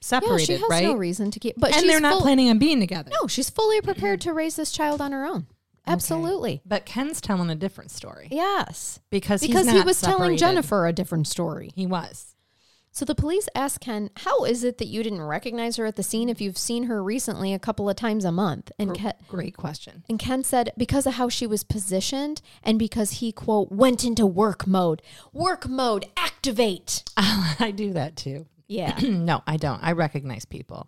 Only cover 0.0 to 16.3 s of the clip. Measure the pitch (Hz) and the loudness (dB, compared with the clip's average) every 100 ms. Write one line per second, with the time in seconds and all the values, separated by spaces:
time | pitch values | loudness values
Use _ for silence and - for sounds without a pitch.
0 | - 254 440 440 311 359 453 - 392 240 | -2 0 2 2 2 0 2 2 2 2
1 | 175 190 208 - 240 233 262 302 359 311 | 0 -2 -4 -4 -6 0 4 6 6 6
2 | 294 381 285 269 254 220 285 285 180 170 | 6 4 6 6 6 6 6 4 2 -2
3 | 151 605 254 - 277 - 440 427 403 381 | -4 -2 -2 -2 -4 0 2 2 0 -2
4 | 403 330 349 320 320 320 302 - 302 294 | 0 -2 -2 -2 -2 -4 -6 -2 -2 -2
5 | 285 269 285 247 143 _ _ _ - 302 | -4 -4 -4 -6 -8 _ _ _ -4 -2
6 | - 330 330 381 240 143 180 202 - 220 | -2 -2 -2 -2 -4 -6 -4 -6 -4 -6
7 | 285 - - 190 175 156 190 - - - | -4 -6 -2 0 0 -2 -6 -8 -18 -16
8 | - - 143 285 370 392 - - - - | -16 -16 -8 -2 0 -2 -4 -8 -12 -12
9 | - 196 - 202 226 330 247 370 370 370 | -4 -4 0 0 4 4 6 6 6 4
10 | 370 381 359 339 339 370 - 208 170 165 | 4 4 4 4 4 4 2 2 2 0
11 | 180 165 151 - 170 151 - - 185 180 | -2 -2 -2 -2 -4 -6 -10 -6 -2 -2
12 | - - - _ _ _ _ _ _ - | -6 -14 -20 _ _ _ _ _ _ -8
13 | 285 302 294 370 427 - 277 - - 214 | -4 -2 0 0 -2 -4 -4 -4 -6 -6
14 | 208 - - 539 - 240 247 247 226 214 | -6 -6 0 2 2 0 0 -4 -6 -4
15 | 226 190 151 160 247 233 233 233 220 214 | -4 -4 -4 -4 -4 -4 -4 -2 -4 -4
16 | 190 226 240 | -4 -2 -2